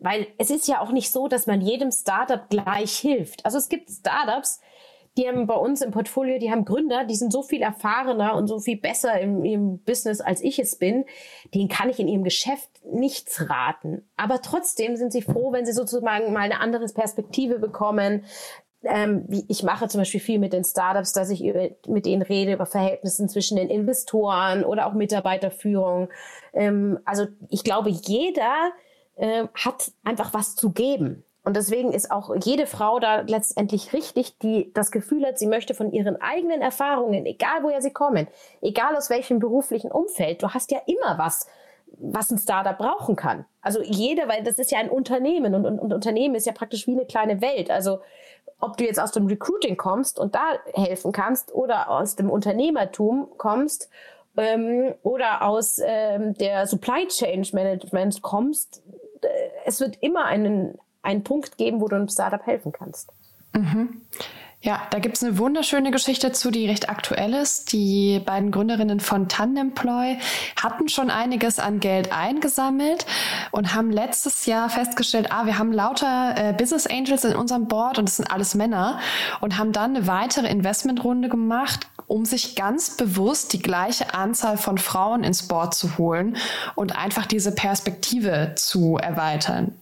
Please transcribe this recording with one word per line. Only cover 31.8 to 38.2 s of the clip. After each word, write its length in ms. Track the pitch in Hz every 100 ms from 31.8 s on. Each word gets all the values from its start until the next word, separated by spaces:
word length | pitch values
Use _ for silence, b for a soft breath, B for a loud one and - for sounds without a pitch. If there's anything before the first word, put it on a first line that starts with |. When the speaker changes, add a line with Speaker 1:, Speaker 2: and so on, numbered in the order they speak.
| 247
Speaker 1:
ist 200 | 190 -
auch 200 | 202 202 180
jede 220 | 196 277 285
Frau 340 | - 214 240
da 220 | 226 214
letztendlich 720 | 214 220 208 - 208 208 -
richtig, 460 | 285 311 - 254 -
die 320 | 220 220 180
das 180 | - 202
Gefühl 340 | 220 - 302 277
hat, 140 | 254
sie 80 | 214
möchte 260 | 220 -
von 160 | - 214
ihren 300 | 214 202 185
eigenen 380 | - 320 339 320
Erfahrungen, 640 | 247 - 285 277 240 202 -
egal 360 | - 240 320
woher 200 | 294 285
sie 80 | 262
kommen, 360 | - 285 208